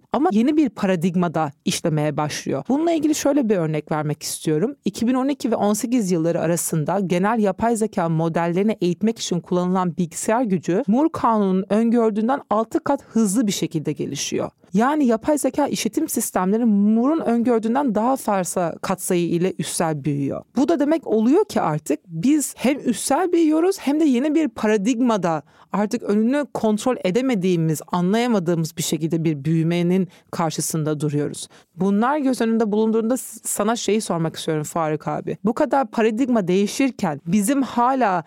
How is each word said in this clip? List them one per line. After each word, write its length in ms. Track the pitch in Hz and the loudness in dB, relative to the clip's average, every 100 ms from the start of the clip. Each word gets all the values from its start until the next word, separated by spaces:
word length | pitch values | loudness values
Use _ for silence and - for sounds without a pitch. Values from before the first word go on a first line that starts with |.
| - | -4
ama 160 | 214 311 | 0 2
yeni 240 | 208 247 302 | 4 4 2
bir 120 | 294 | 0
paradigmada 840 | - 196 185 180 175 175 156 156 - | 0 0 2 2 2 0 0 -2 -4
işlemeye 520 | - - 170 151 151 143 | -6 -2 0 0 0 0
başlıyor. 480 | 151 - - 135 - | -2 -4 -4 -4 0
Bununla 240 | 277 330 | 0 2
ilgili 220 | 330 302 | 2 0
şöyle 340 | 302 277 285 220 | 0 2 2 2
bir 80 | 202 | 2
örnek 360 | 160 156 - | 0 -2 -2
vermek 300 | 156 151 147 | -2 -2 -4
istiyorum. 520 | - - - 156 220 285 | -8 -6 -2 0 0 -2
İki 220 | - - 226 | -6 -2 0
bin 80 | |
on 140 | 254 269 | 0 0
iki 220 | 285 262 | -2 -2
ve 60 | 220 | 0
on 160 | 202 | 0
sekiz 380 | 208 233 247 190 | 0 0 0 2
yılları 300 | 175 160 170 | 0 0 0
arasında 600 | 160 170 - 165 147 185 | 0 0 -2 -2 0 -2
genel 380 | 180 175 202 233 | 0 0 2 2
yapay 380 | 208 185 226 233 | 0 0 0 0
zeka 320 | 220 208 165 | -2 -2 0
modellerini 680 | 160 165 165 170 175 208 202 | 0 0 0 0 0 0 0
eğitmek 380 | 180 170 208 226 | -2 0 -2 -2
için 220 | - 175 | -4 -4
kullanılan 560 | - 180 180 185 180 151 | -2 -2 0 0 0 -2
bilgisayar 460 | 170 - - 220 | -4 -4 -2 0
gücü 400 | 247 185 - 180 269 | 0 -2 0 -2 2
Moore 220 | 226 311 | 2 2
kanunun 520 | - 254 220 196 185 190 | 0 0 2 2 0 0
öngördüğünden 720 | 208 233 233 226 208 220 277 - | 0 2 2 2 0 0 -2 0
altı 340 | 208 226 330 | -2 0 -2
kat 200 | - 285 | 0 -2
hızlı 420 | - 226 220 202 214 | -2 0 2 2 0
bir 60 | |
şekilde 400 | - 160 160 151 | -2 -4 -4 -4
gelişiyor. 580 | 147 143 139 - - - - _ | -6 -6 -6 -6 -4 -6 -10 _
Yani 340 | 190 247 302 262 | 0 0 2 2
yapay 320 | 226 262 302 | 2 0 0
zeka 280 | 262 277 285 | 0 0 -2
işletim 420 | - 214 - 311 | -2 -4 -2 -2
sistemleri 560 | - - 202 185 220 | -4 -4 -2 0 2
Moore'un 560 | 240 202 202 226 254 320 | 2 4 4 2 2 0
öngördüğünden 760 | - 233 226 226 220 247 285 | 0 0 2 0 0 0 0
daha 220 | 208 233 269 | 0 0 -2
fazla 580 | - 196 175 - 170 - | 0 -2 -2 -2 -4 -4
katsayı 460 | - 185 - 180 170 | -6 -4 -2 0 0
ile 240 | 170 185 - | 0 -2 -2
üssel 460 | 170 - 165 156 | -6 -2 -2 -2
büyüyor. 380 | 135 143 139 - - - | -4 -4 -4 -6 -6 0
Bu 120 | 302 | 2
da 120 | 330 | 2
demek 260 | 285 320 - | 2 0 0
oluyor 380 | 220 220 330 | 2 4 4
ki 160 | 427 220 | 2 0
artık 400 | 170 151 - 247 - | 0 -2 -2 -4 -4
biz 480 | 165 240 302 262 - | -2 2 2 0 -2
hem 220 | 233 277 | 0 0
üssel 540 | 185 226 - 277 370 | -2 -4 0 0 2
büyüyoruz 460 | 349 311 311 349 392 | 2 2 2 2 0
hem 220 | - 294 | -2 2
de 40 | |
yeni 300 | 311 240 302 | 2 2 2
bir 140 | 302 294 | 0 0
paradigmada 920 | - 214 214 196 226 254 214 170 160 - _ _ | -2 0 2 2 2 2 2 0 -2 -6 _ _
artık 300 | 180 208 240 | -2 0 -2
önünü 440 | - 208 226 285 262 | 0 2 2 0 -2
kontrol 420 | - 220 214 262 247 | -2 0 0 0 0
edemediğimiz, 760 | 185 185 262 226 185 175 160 151 - | 0 0 0 0 2 2 0 -2 -2
anlayamadığımız 840 | 180 175 220 247 214 170 170 160 - | -2 2 2 2 0 0 0 -2 -4
bir 60 | |
şekilde 420 | 156 160 156 165 | -4 -4 -2 0
bir 200 | 165 151 | 0 -2
büyümenin 640 | 139 165 160 175 175 185 180 - _ | 0 0 2 0 2 0 0 -6 _
karşısında 680 | - 165 - - 165 151 151 | -4 -2 -2 -4 -2 -2 -2
duruyoruz. 480 | 147 143 143 - - - _ - | -2 -2 -4 -8 -14 -18 _ -4
Bunlar 420 | 190 202 240 302 | 0 2 2 0
göz 220 | 269 254 | 0 0
önünde 320 | 226 226 226 | 0 0 0
bulunduğunda 440 | 208 220 226 226 254 | 0 2 0 0 -2
s-, 240 | - - | -4 -12
sana 320 | - - 208 233 | -8 -2 -2 0
şeyi 240 | - 214 | 0 -2
sormak 360 | 220 170 160 - | 0 -2 -2 -4
istiyorum 280 | - 156 | -4 -4
Faruk 440 | 151 175 156 156 - | -4 -2 -2 -2 -4
abi. 280 | 151 - - | -6 -6 -4
Bu 100 | 208 | -2
kadar 360 | - 294 277 240 | 0 0 0 0
paradigma 580 | - 220 220 277 240 175 | 0 0 0 0 0 2
değişirken 720 | 185 202 - 269 - 180 143 - | 2 0 0 -2 0 -4 -4 0
bizim 360 | 208 202 285 | 0 2 0
hala 640 | 240 - 240 269 226 180 | 0 0 2 2 2 0